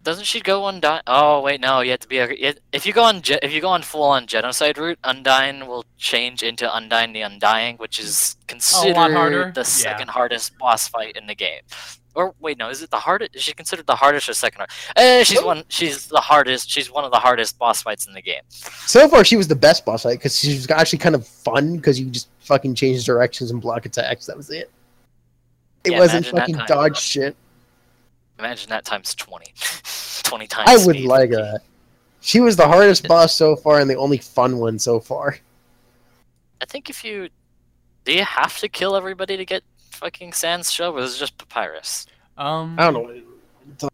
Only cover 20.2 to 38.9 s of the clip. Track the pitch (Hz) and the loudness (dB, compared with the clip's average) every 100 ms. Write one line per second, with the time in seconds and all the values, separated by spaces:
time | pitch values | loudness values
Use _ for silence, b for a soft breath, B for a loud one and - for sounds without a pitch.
20.2 | 147 - 147 139 127 156 160 - 170 151 | -2 -2 -2 -4 -2 2 2 2 0 0
21.2 | 113 _ - 120 151 170 147 127 131 120 | -2 _ -2 0 0 0 0 0 -2 -8
22.2 | - _ - 139 135 123 135 127 120 120 | -12 _ 0 0 0 -2 0 0 0 2
23.2 | 123 - 123 120 110 117 110 - - 120 | 0 -2 -8 -6 -6 -8 -8 -6 -6 -6
24.2 | - 135 143 156 - _ _ _ _ _ | -10 -18 -16 -16 -16 _ _ _ _ _
25.2 | _ _ _ _ _ _ 185 175 175 165 | _ _ _ _ _ _ -2 6 6 4
26.2 | 175 175 123 156 110 147 156 143 - 143 | 0 -2 -2 -4 0 2 2 0 -6 -4
27.2 | 135 - _ _ _ _ _ _ _ _ | -4 -6 _ _ _ _ _ _ _ _
28.2 | _ _ 113 120 - 110 - 101 95 - | _ _ -12 -10 -8 -8 -6 -8 -8 -12
29.2 | - 87 - - - - - - - - | -12 -16 -20 -10 -10 -10 -12 -14 -12 -8
30.2 | - 113 110 - 202 240 185 143 131 131 | -6 -8 -8 0 6 8 6 2 4 4
31.2 | 127 113 107 107 _ _ _ _ _ _ | 4 2 -2 -8 _ _ _ _ _ _
32.2 | - 226 240 180 151 175 202 185 - 165 | 0 4 4 6 6 8 8 6 4 6
33.2 | 165 - 156 151 151 147 139 131 139 139 | 6 4 2 2 4 4 4 0 0 -2
34.2 | - - 127 123 113 110 123 117 - 143 | -2 0 0 0 -4 -4 -2 -2 -2 -8
35.2 | 143 - _ _ _ _ _ _ _ _ | -6 -8 _ _ _ _ _ _ _ _
36.2 | _ _ _ _ - 285 - - 220 208 | _ _ _ _ -14 -14 -16 -16 -14 -14
37.2 | 180 _ _ _ _ _ _ _ - 170 | -14 _ _ _ _ _ _ _ -2 0
38.2 | 196 - 151 - 214 - 185 | 0 -2 -4 -4 -10 -6 -2